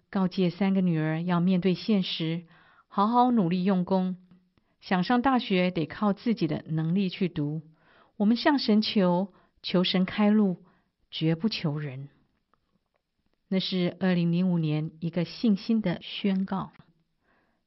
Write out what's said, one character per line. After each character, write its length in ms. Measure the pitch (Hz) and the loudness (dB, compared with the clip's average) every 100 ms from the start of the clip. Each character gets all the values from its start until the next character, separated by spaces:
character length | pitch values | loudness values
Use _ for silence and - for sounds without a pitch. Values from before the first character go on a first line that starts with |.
| _ | _
告 180 | 202 185 | -2 -2
诫 200 | - 175 | 0 0
三 260 | - 190 | 0 0
个 60 | 190 | 2
女 160 | 185 160 | 2 2
儿 240 | 156 160 | 0 -2
要 180 | 175 175 | 0 0
面 200 | 180 185 | 2 2
对 140 | 185 | 2
现 300 | 175 - 202 | 0 0 0
实， 400 | 180 - 160 170 - _ _ _ _ | 0 -4 -4 -6 -8 _ _ _ _
好 220 | - 208 | -2 2
好 240 | 240 247 | 4 4
努 160 | 233 170 | 4 2
力 160 | 180 | 2
用 200 | 185 185 | 2 2
功。 320 | 180 190 185 180 - _ _ _ _ _ | 2 0 -2 -6 -14 _ _ _ _ _
想 220 | - 180 | -4 -2
上 200 | 180 247 | 2 2
大 180 | 269 247 | 2 0
学 320 | - 185 180 | 2 0 0
得 140 | 180 156 | -2 -4
靠 260 | - 208 | -2 -2
自 240 | 196 240 214 | 0 -2 0
己 100 | 156 | 0
的 180 | 151 - | -2 -4
能 260 | 160 160 | -4 0
力 140 | 185 185 | 0 -2
去 200 | - 180 | -2 -4
读， 340 | - 147 156 - _ _ _ _ - | -2 -4 -6 -10 _ _ _ _ -2
我 80 | |
们 120 | 208 233 | 0 2
向 240 | 330 277 | 4 2
神 200 | - 214 | 4 2
求， 540 | 214 220 180 175 196 _ _ _ | 2 2 2 2 -2 _ _ _
求 220 | - 180 | -2 0
神 220 | 180 185 | 2 0
开 260 | 185 - 208 | 0 2 2
路， 320 | 214 196 175 - _ _ _ _ | 4 2 0 -10 _ _ _ _
绝 240 | - 160 | -4 -2
不 140 | 165 220 | 0 -2
求 300 | - 160 151 | -2 -4 -4
人。 320 | 147 127 139 _ _ _ _ _ _ _ _ _ _ _ _ _ - | -8 -10 -16 _ _ _ _ _ _ _ _ _ _ _ _ _ -6
那 100 | 190 | -4
是 380 | - 190 180 - | -2 -2 -2 -2
二 160 | 190 | 0
零 160 | 175 170 | 0 2
零 220 | 170 185 | 0 0
五 60 | 175 | 0
年 340 | 156 151 156 160 | 0 -2 -4 -8
一 100 | 170 | -6
个 140 | 180 | -4
信 320 | 165 - 233 196 | -6 -2 0 0
心 260 | - 226 | 0 -2
的 160 | 185 - | 0 -4
宣 440 | - - 202 190 | -8 -6 -2 -2
告。 260 | 190 190 - - - _ _ _ _ _ _ _ | -2 -6 -8 -14 -20 _ _ _ _ _ _ _